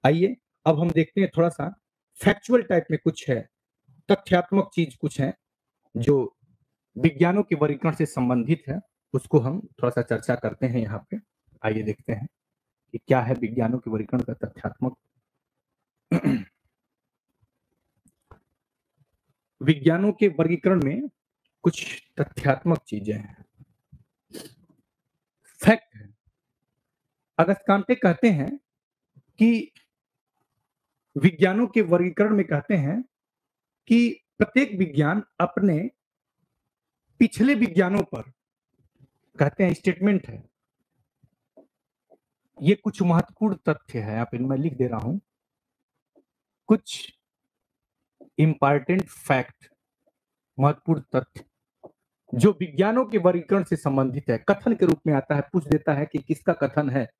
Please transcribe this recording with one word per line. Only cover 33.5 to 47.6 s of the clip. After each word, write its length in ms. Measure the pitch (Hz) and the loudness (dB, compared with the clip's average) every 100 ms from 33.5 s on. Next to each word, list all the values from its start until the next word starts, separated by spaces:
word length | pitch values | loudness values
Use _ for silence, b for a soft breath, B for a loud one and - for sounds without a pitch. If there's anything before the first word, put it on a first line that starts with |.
| _ _ _ _ | _ _ _ _
कि 380 | 233 240 - _ _ | 4 4 -2 _ _
प्रत्येक 400 | 208 254 277 196 | 0 2 0 -2
विज्ञान 440 | 185 143 151 196 - _ | -2 0 0 0 -6 _
अपने 500 | 175 - 190 156 226 _ _ _ _ _ _ _ _ _ _ _ _ _ | -4 0 0 0 -4 _ _ _ _ _ _ _ _ _ _ _ _ _
पिछले 360 | 233 - 247 | 0 2 0
विज्ञानों 480 | 277 214 170 180 202 | 2 0 2 0 0
पर, 200 | - 135 113 _ _ _ _ _ _ _ _ _ _ - | -4 -8 -12 _ _ _ _ _ _ _ _ _ _ -2
कहते 260 | 143 - | -2 2
हैं, 100 | 185 | 0
statement 520 | 165 - 180 196 196 - | 2 -2 0 0 0 -4
है। 160 | 104 - _ _ _ _ _ _ _ _ _ _ _ _ _ _ _ _ _ _ _ _ - | -18 -20 _ _ _ _ _ _ _ _ _ _ _ _ _ _ _ _ _ _ _ _ -4
ये 120 | 147 | 0
कुछ 280 | 202 214 - | 0 -2 -2
महत्वपूर्ण 540 | 175 170 - _ 214 190 - | 2 2 0 _ -2 -2 -4
तथ्य 300 | 151 _ 120 | -4 _ -8
है, 200 | 107 107 | -6 -4
आप 160 | 117 | -4
इनमें 220 | 120 131 135 | -4 -4 -2
लिख 180 | 156 | -4
दे 120 | 127 123 | -2 -4
रहा 140 | 113 | -2
हूं, 180 | 107 185 _ _ _ _ _ _ _ _ _ _ _ _ _ _ - | -4 -6 _ _ _ _ _ _ _ _ _ _ _ _ _ _ 0
कुछ 480 | 220 - - - _ _ _ _ _ | 0 0 -16 -16 _ _ _ _ _